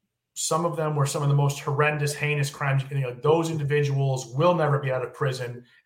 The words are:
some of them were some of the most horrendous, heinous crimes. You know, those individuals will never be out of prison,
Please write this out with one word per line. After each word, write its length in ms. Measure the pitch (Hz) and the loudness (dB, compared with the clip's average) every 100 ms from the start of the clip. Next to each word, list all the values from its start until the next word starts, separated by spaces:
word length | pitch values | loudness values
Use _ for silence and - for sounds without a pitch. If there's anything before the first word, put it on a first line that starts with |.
| _ _ _ | _ _ _
some 300 | - - 160 | -8 -2 0
of 120 | 170 151 | 0 -2
them 180 | 156 | -2
were 120 | 147 139 | 0 0
some 160 | 160 | 0
of 60 | 143 | 2
the 60 | |
most 240 | 143 143 - | 4 2 0
horrendous, 560 | - 135 151 151 143 | -4 2 2 2 -2
heinous 360 | - 147 147 139 | -2 -2 0 -2
crimes. 340 | - 143 135 - | -2 0 0 0
You 120 | 139 | -4
know, 120 | 127 | -4
those 380 | 120 147 165 160 | -2 2 2 2
individuals 840 | 156 139 147 143 135 135 127 - | -2 0 0 2 0 0 -2 -4
will 200 | 131 175 | 2 4
never 240 | 170 147 139 | 4 2 0
be 140 | 131 | 0
out 100 | 127 | -4
of 100 | 123 | -4
prison, 520 | - 131 123 120 120 - _ | -4 -4 -4 -8 -10 -16 _